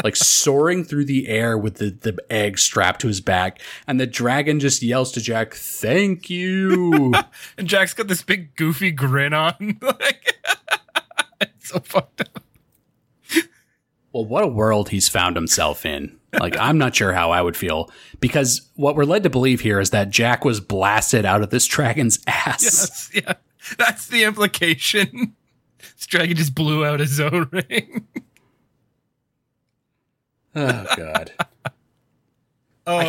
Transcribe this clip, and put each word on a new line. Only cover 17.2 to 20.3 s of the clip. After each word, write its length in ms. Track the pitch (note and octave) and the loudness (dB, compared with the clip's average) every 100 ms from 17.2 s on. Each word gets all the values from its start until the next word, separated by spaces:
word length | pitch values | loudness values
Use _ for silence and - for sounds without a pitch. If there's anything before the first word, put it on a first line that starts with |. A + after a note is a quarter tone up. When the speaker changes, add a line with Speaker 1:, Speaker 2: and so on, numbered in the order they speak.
| E2+ | 2
Speaker 1:
I 100 | F2 | 2
would 160 | F2 - | 0 -2
feel, 320 | F2+ D#2 E2 - - - | -4 -4 -4 -12 -20 -4
because 500 | B2 D3+ C3 - - - | -2 0 0 -2 -6 -2
what 200 | C#3 D3+ | 0 2
we're 100 | C#3+ | 2
led 160 | G3+ | 2
to 60 | F3+ | 2
believe 320 | B2 C3 B2 | 2 2 2
here 180 | A2 G2+ | 2 2
is 100 | G2 | 2
that 180 | G#2+ G2 | 0 0
Jack 320 | G2 A#2 | 2 2